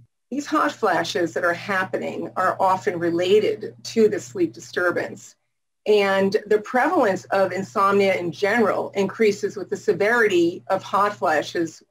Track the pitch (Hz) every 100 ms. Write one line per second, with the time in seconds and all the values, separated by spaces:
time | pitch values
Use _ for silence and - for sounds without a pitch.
0 | _ _ - 269 - 302 294 - 208 170
1 | 170 196 165 180 175 170 - 190 190 -
2 | - 208 165 - 185 - 190 185 202 175
3 | 170 170 185 208 220 - - - - 226
4 | 214 180 - 196 170 - - 190 180 151
5 | 135 - - _ _ _ _ _ - 208
6 | 196 196 196 208 202 214 - 247 294 359
7 | 220 190 - 196 190 185 185 214 196 202
8 | 196 180 175 143 196 233 196 - 151 196
9 | 196 - 214 196 202 196 175 196 - 175
10 | 202 240 208 180 170 185 - 190 - 196
11 | 202 202 180 151 - 175 165 - _